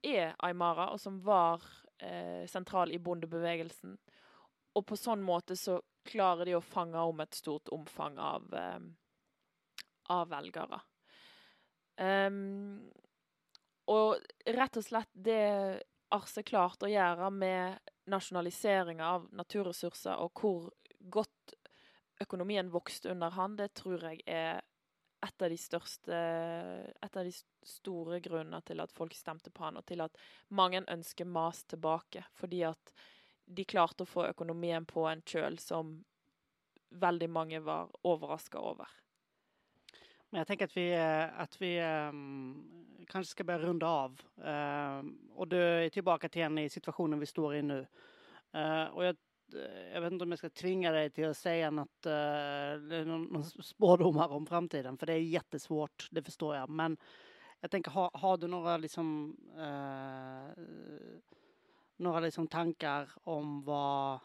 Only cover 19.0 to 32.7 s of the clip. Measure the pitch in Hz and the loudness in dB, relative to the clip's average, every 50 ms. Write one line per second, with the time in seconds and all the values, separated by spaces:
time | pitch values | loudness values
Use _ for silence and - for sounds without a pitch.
19 | 160 165 180 180 - - - - 175 _ - 208 196 185 170 - - 170 - - | 0 2 2 0 -2 -6 -10 -10 -8 _ -2 0 0 0 -2 -4 -4 -6 -6 -4
20 | - - 92 - 170 170 _ - - 208 185 170 165 185 - _ _ - - _ | -4 -4 -2 -2 -2 -4 _ 0 2 2 2 2 -4 -10 -16 _ _ -20 -20 _
21 | - 180 - 214 214 - _ _ _ - - _ _ - _ - - - _ _ | -18 0 0 0 0 0 _ _ _ -20 -20 _ _ -20 _ -20 -20 -20 _ _
22 | _ _ _ - 196 _ - 180 180 196 208 202 180 180 170 170 - - - - | _ _ _ -8 -6 _ -4 -4 -2 2 2 2 2 2 0 -2 -2 -2 -10 -6
23 | - - 185 180 170 165 175 180 185 196 214 202 202 202 _ - - 190 180 165 | -4 -4 -2 0 -2 -2 0 0 0 0 0 -4 -4 -4 _ -8 -4 -4 -4 -4
24 | 165 160 160 - - - 170 165 160 165 165 185 - _ _ _ _ _ _ _ | -4 -8 -10 -8 -6 -4 -2 0 0 0 -2 -4 -6 _ _ _ _ _ _ _
25 | _ _ _ _ - 196 _ - 190 170 165 170 - - - 170 - - - - | _ _ _ _ -10 -10 _ -2 0 0 0 -2 -6 -4 -4 -4 -4 -6 -14 -12
26 | - - 170 170 170 165 165 165 165 170 165 170 175 180 - - - - - - | -6 -4 -2 0 0 0 0 0 -2 -2 -4 -6 -8 -8 -10 -10 -12 -14 -14 -12
27 | - 202 - 190 180 180 180 - - _ _ _ - - - - _ 196 185 170 | -14 -8 -6 -4 -4 -4 -6 -10 -18 _ _ _ -20 -20 -20 -12 _ -8 -6 -6
28 | 165 165 175 175 170 170 165 160 156 160 165 165 - - 165 156 160 165 - - | -4 -4 -4 -6 -4 -4 -4 -4 -4 -4 -10 -12 -10 -8 -6 -6 -6 -8 -6 -8
29 | 170 165 - - - - 160 165 _ - _ - 165 156 - 165 - - 180 170 | -8 -8 -8 -12 -10 -10 -10 -10 _ -18 _ -6 -6 -6 -6 -8 -10 -8 -4 -4
30 | 160 160 _ - - - - - _ _ 202 196 185 180 180 190 190 - - 170 | -4 -4 _ -14 -20 -20 -20 -20 _ _ 6 6 6 6 6 -2 -2 -2 -6 -6
31 | 165 - - - 175 180 175 165 160 165 160 - - - - 160 160 156 160 165 | -8 -12 -8 -8 -8 -2 0 0 0 0 -2 -6 -12 -12 -10 -2 0 0 0 0
32 | - _ - - 180 - _ - - 180 175 180 165 160 | -2 _ -14 -14 -14 -14 _ -10 -8 -6 -2 0 0 -2